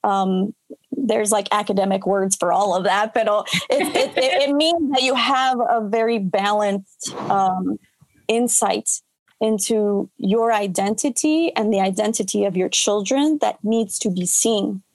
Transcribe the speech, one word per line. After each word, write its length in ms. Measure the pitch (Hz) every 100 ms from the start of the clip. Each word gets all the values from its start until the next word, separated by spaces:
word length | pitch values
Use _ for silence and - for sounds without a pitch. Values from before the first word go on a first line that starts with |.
Um, 500 | 214 196 190 185 202 - _ - _
there's, 380 | - 262 226 208
like, 160 | 214 202
academic 560 | 208 208 196 190 196 190
words 300 | 196 190 -
for 160 | 175
all 220 | 175 202
of 100 | 180
that, 280 | 185 190 214
but, 160 | 233 220
uh, 140 | 208 - 180 -
it, 260 | 269 311
it, 220 | - 523 -
it, 320 | 262 330 285
it 60 |
means 380 | 285 320 339 285
that 100 | 262
you 120 | 254
have 440 | 254 240 269 262 254
a 260 | 240 233 214
very 320 | 226 226 233
balanced, 920 | 190 196 202 208 208 196 196 _ - - -
um, 500 | 196 190 185 185 208 _ _ _ _ -
insight 600 | 226 240 - 202 196 - - _ _ _ _
into 680 | 220 214 - 226 208 202 196 _
your 360 | 196 220 226
identity 1000 | 220 202 180 196 214 294 233 311 311 330
and 180 | - 208
the 80 | 196
identity 640 | 190 190 214 220 202 208
of 120 | 202 180
your 120 | 185
children 720 | - - 208 196 269 294 294
that 220 | 220 -
needs 360 | 208 226 226 -
to 120 | 214
be 160 | 185 180
seen 560 | - 226 214 202 196 _